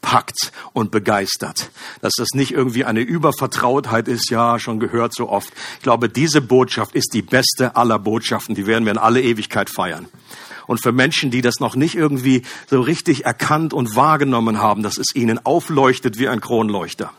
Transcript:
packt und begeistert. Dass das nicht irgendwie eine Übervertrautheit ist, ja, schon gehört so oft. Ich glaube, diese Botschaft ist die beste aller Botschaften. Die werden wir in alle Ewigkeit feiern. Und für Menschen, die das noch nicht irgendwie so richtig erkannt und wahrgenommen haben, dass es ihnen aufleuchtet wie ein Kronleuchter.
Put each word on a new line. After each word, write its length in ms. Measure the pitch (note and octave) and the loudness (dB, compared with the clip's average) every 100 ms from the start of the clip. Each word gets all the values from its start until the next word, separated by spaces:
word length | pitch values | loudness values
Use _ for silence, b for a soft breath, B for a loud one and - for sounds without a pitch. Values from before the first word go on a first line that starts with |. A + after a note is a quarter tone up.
packt 500 | - B2 - - - B B | 2 0 0 -8 -8 B B
und 180 | - A2 | -4 0
begeistert. 800 | A2 G2+ G#2 G2 - - - - B B B | 0 0 0 0 -6 -6 -8 -10 B B B
Dass 140 | - - | -4 -2
das 120 | A#2 | -2
nicht 200 | C3+ C3+ | -2 0
irgendwie 340 | D#3 B2+ A#2 C3 | 0 0 0 0
eine 160 | A2 | 0
Übervertrautheit 1040 | A#2+ E3 D3+ C3 C3+ - B2+ C3+ - A2+ A#2 | 0 0 0 0 -4 -2 0 0 0 -2 0
ist, 220 | A#2+ - | -2 0
ja, 280 | A#2 A#2 A#2 | 2 2 2
schon 220 | A#2 A2 | -2 -4
gehört 340 | A2+ A#2 A#2 | -2 0 -2
so 140 | - A#2 | -2 -2
oft. 240 | G2+ - - B B | -2 -4 -14 B B
Ich 60 | |
glaube, 260 | C3 A#2 A#2+ | 0 2 2
diese 320 | B2 D#3+ D3+ | 0 2 2
Botschaft 540 | B2 B2+ B2 - G#2+ | 4 4 4 0 -2
ist 180 | C#3 C3+ | -2 -2
die 100 | A2+ | -4
beste 540 | F#2+ B2+ B2+ - B2+ A#2+ | 0 0 2 0 0 2
aller 220 | A#2+ A2 | 2 2
Botschaften. 560 | G2+ A2 - A#2 - | 0 -2 -2 -6 -4
Die 120 | G2+ G2 | -4 0
werden 200 | A2 A2 | 0 2
wir 60 | |
in 60 | G#2 | 2
alle 220 | A2+ A#2+ | 2 4
Ewigkeit 480 | B2 A2+ G#2 G#2+ G2 | 2 0 -2 -4 -4
feiern. 400 | - F2+ D#2+ - - B B B B B | -4 -4 -6 -12 -20 B B B B B
Und 140 | A#2+ | -2
für 120 | B2+ | 0
Menschen, 380 | A#2+ C3 - C#3+ | 2 2 2 -2
die 120 | A#2+ | 0
das 180 | A#2+ - | 0 0
noch 140 | B2+ | -4
nicht 220 | B2 D#3 F3 | 0 0 2
irgendwie 480 | D#3 C#3+ B2+ C3 B B B | 0 2 2 2 B B B
so 100 | C3+ | 2
richtig 460 | B2 E3 - C3+ B2+ | 2 0 0 0 0
erkannt 480 | A2+ - D3+ D#3+ | -2 0 0 0
und 200 | D#3 A#2+ | -2 -2
wahrgenommen 680 | G#2+ C#3+ D#3 C#3 A#2+ A2+ G#2+ | 2 4 4 2 2 2 2
haben, 200 | G#2+ G#2 | 2 2
dass 140 | G#2 - | -2 -4
es 180 | - | -4
ihnen 300 | - A#2 A#2 | 0 0 0
aufleuchtet 760 | - E3 - D3+ C3+ B2+ B2+ A2 | 0 0 0 2 4 2 -2 -2
wie 100 | C3 | -2
ein 120 | B2 | -2
Kronleuchter. 720 | - A#2+ A2 G2+ E2+ - G2+ | -2 0 0 -2 -6 -8 -10